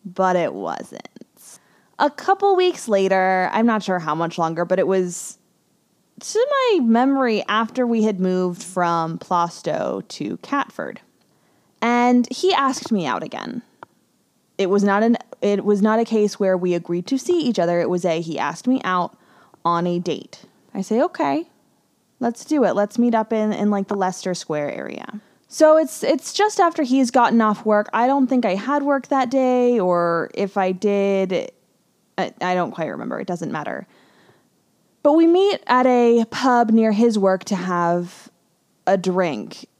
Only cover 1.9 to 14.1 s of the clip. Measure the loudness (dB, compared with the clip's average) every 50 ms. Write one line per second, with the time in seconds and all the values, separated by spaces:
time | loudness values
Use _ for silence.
1.9 | _ -2 -2 -2 -2 -4 -2 -2 0 2 2 2 2 4 2 0 0 -4 -2 0
2.9 | 0 2 2 2 2 2 2 2 2 2 0 0 0 2 2 2 2 0 -2 -2
3.9 | -4 -2 -2 -2 -2 -2 -2 -4 -2 -2 -2 -2 -2 -4 -2 0 0 0 2 2
4.9 | 2 0 0 -2 -6 -10 -14 -14 -18 _ _ _ _ _ _ _ _ _ _ _
5.9 | _ _ _ _ _ -18 -14 -6 -2 -2 0 0 0 0 2 2 2 2 4 4
6.9 | 4 4 4 2 2 2 0 0 0 -2 -2 -2 -2 -2 -2 -2 -2 -4 -2 0
7.9 | 0 0 0 0 0 0 -2 0 0 0 0 -2 -4 -6 -14 -8 -4 -2 0 0
8.9 | 0 0 -2 -4 -6 -10 -6 -2 0 0 0 -2 -4 -8 -6 -6 -4 -4 -4 -4
9.9 | -4 -6 -10 _ -12 -10 -8 -8 -8 -10 -8 -6 -6 -6 -6 -6 -10 -12 -12 -12
10.9 | -12 -16 _ _ _ _ _ _ _ _ _ _ _ _ _ _ _ _ -2 0
11.9 | 2 2 4 4 4 4 2 0 -4 -2 0 0 2 2 0 0 -2 -4 -6 -4
12.9 | -2 -2 -2 -2 -4 -4 -6 -8 -10 -12 -10 -10 -10 -12 -12 _ _ _ -20 _
13.9 | _ _ _ _